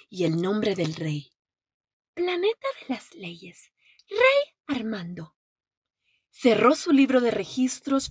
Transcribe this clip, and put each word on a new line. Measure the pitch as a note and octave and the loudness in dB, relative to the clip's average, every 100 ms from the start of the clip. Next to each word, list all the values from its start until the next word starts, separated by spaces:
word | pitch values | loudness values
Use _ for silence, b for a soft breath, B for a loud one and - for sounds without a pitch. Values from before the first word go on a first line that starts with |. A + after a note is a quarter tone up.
| B | B
y | F#3 E3 | -4 -2
el | D#3+ | 0
nombre | F3+ G#3+ G#3 F#3 | -2 -2 -2 -2
del | D#3+ | -4
rey. | D#3 D#3+ D3 - _ _ _ _ _ _ _ _ | -4 -6 -6 -8 _ _ _ _ _ _ _ _
"Planeta | - F4 F4+ G4 A#4 C5+ - | -6 -4 0 -2 -2 -8 -10
de | - | -8
las | B3+ - F4 | -10 -10 -14
leyes. | F3+ E3+ - - - b b b _ | -16 -14 -20 -20 -20 b b b _
Rey | G4+ C5 C#5 D5 _ - C4 | 2 4 4 -2 _ -8 -6
Armando". | A3 G#3 F3 F3 D#3+ _ _ _ _ _ _ _ _ _ _ | -4 -8 -10 -14 -16 _ _ _ _ _ _ _ _ _ _
Cerró | - B3 G#3+ A3+ D4+ | 0 2 6 4 4
su | F4+ | 4
libro | C#4 C#4 C4 | 4 6 4
de | A#3+ | 2
registros | G#3 F#3 - B3+ - - C4+ - | -2 -4 -2 -2 -2 -2 -2 -2